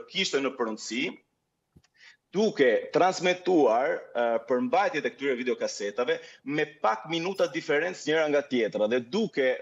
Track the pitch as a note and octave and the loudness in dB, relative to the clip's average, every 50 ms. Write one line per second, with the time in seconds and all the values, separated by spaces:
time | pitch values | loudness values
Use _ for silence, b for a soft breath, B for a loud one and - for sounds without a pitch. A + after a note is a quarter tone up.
0 | - - - F3+ F#3+ F#3 - E3 C#3+ C3 - - B2 A2 A2 G#2+ - - A2 A#2+ | -8 -10 -4 -4 -2 0 0 0 -2 -2 -2 -2 -4 -4 -4 -8 -8 -8 -6 -4
1 | C#3+ F3+ - - _ _ _ _ _ _ _ _ _ _ _ - _ _ B B | -4 -4 -6 -10 _ _ _ _ _ _ _ _ _ _ _ -20 _ _ B B
2 | B B B B _ _ - F3 A3 G#3+ - - C#3+ B2 A2 G#2 - - - D3+ | B B B B _ _ -2 0 0 2 4 4 4 6 4 4 0 2 2 4
3 | D#3+ F#3 F#3 - E3 F3+ F3+ F3+ - F3+ F#3 E3 C#3+ A#2 A2 A#2 C3 D#3 F3 E3 | 4 4 2 2 0 0 0 0 0 2 4 4 6 6 4 4 2 0 -2 -4
4 | - - - - A#2+ A#2 A#2 A2+ - - C3+ B2 B2+ B2 C3 F3 G3+ F#3+ - D3+ | -6 -6 -2 0 0 2 0 0 0 0 0 0 0 2 2 2 2 2 0 -2
5 | C3 B2 A#2+ - C3+ C#3+ C3 A#2 B2+ B2 A#2 - A#2+ G#2+ - - G#2 G2+ G2+ - | -4 -4 -4 -4 -2 -2 -2 -2 0 -2 -2 -2 -2 -4 -4 -4 -6 -6 -2 -2
6 | B2 C3 E3 E3 B B B B B C3 C#3+ D3+ D3+ D3+ - - - G#3+ A3 - | -2 -2 -2 -4 B B B B B -6 -2 -2 -2 -4 -4 -4 -2 -2 -2 -2
7 | - E3 E3 E3 E3 F3+ G3 - F#3 E3 D#3 D#3+ D3+ - D3+ D3 D#3+ F3+ F#3 - | -4 -6 -6 -4 -4 -4 0 0 0 0 0 -4 -4 0 0 0 0 -2 -4 -6
8 | - - D#3 E3 D#3+ D3+ D3 C#3+ C3+ - - B2+ A2+ G2+ F2 G#2 G#2 G#2+ A#2 B2+ | -4 0 0 2 2 2 2 0 0 0 0 0 0 0 0 0 0 2 0 0
9 | B2 A#2 B2+ G3+ A3+ F#3 - - C3+ C3 B2+ - | -2 -2 -2 -2 -2 -2 -2 0 0 0 0 0